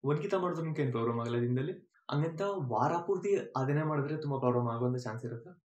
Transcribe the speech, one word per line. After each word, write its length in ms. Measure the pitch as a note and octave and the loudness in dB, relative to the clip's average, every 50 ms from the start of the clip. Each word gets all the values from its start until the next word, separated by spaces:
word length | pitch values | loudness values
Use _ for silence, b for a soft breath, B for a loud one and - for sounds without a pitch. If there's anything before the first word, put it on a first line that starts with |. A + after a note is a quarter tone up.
| - | 2
ಒಂದ್ 180 | C3+ D3+ D#3 | 0 0 0
ಕಿತ 120 | - G3+ G3 | 0 0 0
ಮಾಡೋದ್ರಿಂದ 440 | F#3+ F3+ F#3 E3 D#3+ D#3+ D#3+ D3+ | 2 2 0 0 -2 -2 -2 0
ಏನ್ 140 | D#3 C#3+ B2+ | 0 0 0
problem 280 | A#2 A#2 A2+ A#2+ A#2 A#2 | 2 0 0 0 0 0
ಆಗಲ್ಲ 220 | A#2 A#2+ A#2+ A#2+ | -2 0 0 0
ದಿನದಲ್ಲಿ. 320 | A#2+ A#2+ B2 B2+ C3+ E3 F#3 - - _ b b b - | 2 2 2 0 0 -2 -4 -8 -12 _ b b b -2
ಹಂಗಂತ 300 | C#3+ D3 D3+ E3 E3 D#3+ | 0 0 0 0 0 -2
ವಾರ 520 | G3 G3+ G3+ F#3+ D3 A#2+ A2 A2 B2+ D3+ E3+ | -2 -2 0 -2 -2 0 2 2 2 2 2
ಪೂರ್ತಿ 420 | E3+ - - G3 F3+ F3 G3+ G3 F3 - - - | 0 0 0 0 0 2 2 2 2 0 -2 -2
ಅದನ್ನೇ 280 | C3+ C3 C3+ C#3+ D3+ D#3 | 0 0 2 2 2 2
ಮಾಡಿದ್ರೆ 340 | D#3 D3+ C#3+ C3+ D3 D#3 | 2 0 0 0 -2 -2
ತುಂಬಾ 220 | D3+ D#3 C#3+ C#3 C3 | -4 -2 -2 -2 2
problem 280 | C3 B2 B2 B2 A#2+ | 2 4 4 4 2
ಆಗುವಂತ 300 | A#2 A2+ A#2+ B2 B2 B2 | 0 0 0 0 0 0
chance 280 | B2 A#2+ A2+ A2 A#2+ A#2+ | 0 -4 -6 -6 -6 -6
ಇರುತ್ತೆ. 360 | A#2+ A#2+ A#2+ A#2+ F3 F3+ _ _ | -8 -8 -10 -12 -16 -20 _ _